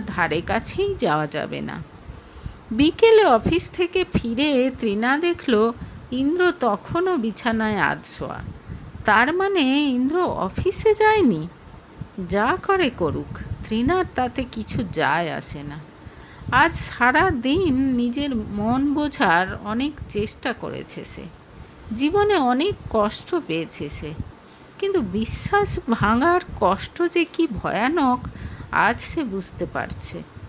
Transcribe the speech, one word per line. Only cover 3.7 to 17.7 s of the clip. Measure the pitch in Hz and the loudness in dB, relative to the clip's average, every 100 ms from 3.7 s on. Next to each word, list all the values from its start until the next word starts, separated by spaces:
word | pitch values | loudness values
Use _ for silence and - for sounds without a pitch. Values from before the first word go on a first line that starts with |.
থেকে | - 349 370 370 | -2 0 0 0
ফিরে | - 233 233 302 269 262 262 | 0 -2 0 2 4 2 0
তৃণা | 233 202 233 285 | -2 0 0 2
দেখল | 349 339 - 214 226 233 - - - | 0 0 2 2 2 0 -10 -16 -8
ইন্দ্র | 247 269 349 359 349 | -2 0 2 2 2
তখনও | 240 208 - 339 370 349 | 0 0 -2 -2 0 0
বিছানায় | 226 202 240 226 220 208 | -2 -2 -2 0 0 2
আধশোয়া। | 156 147 - - 143 - - - - - - - - | 2 0 -6 -10 -8 -8 -10 -14 -14 -14 -12 -4 4
তার | 208 247 | 4 4
মানে | 349 392 392 262 277 294 | 2 0 2 2 2 2
ইন্দ্র | 247 262 339 | 0 0 0
অফিসে | 339 - 185 - - - 440 | 0 0 -4 -2 -4 0 2
যায়নি? | 427 427 440 311 165 160 - - - - - - - 180 | 4 4 6 4 2 -2 -12 -20 -20 -20 -18 -14 -10 -2
যা | 196 226 359 - | 0 2 0 0
করে | 392 302 | 2 2
করুক, | 240 165 151 143 - - - | 0 -2 -2 -6 -10 -10 -10
তৃণার | - 220 247 370 359 - | -4 0 2 2 0 -2
তাতে | 254 247 247 | -2 -2 -6
কিছু | - 214 - 202 | -8 -6 -4 -4
যায় | 156 135 156 170 | 0 2 2 0
আসে | 143 - 151 | -4 -8 -10
না। | 143 151 - - - - - - - | -10 -10 -12 -18 -20 -20 -20 -14 -2
আজ | 247 320 - | 4 4 2
সারা | - - 240 269 381 | -8 0 2 4 2
দিন | 294 254 311 370 | 2 0 2 2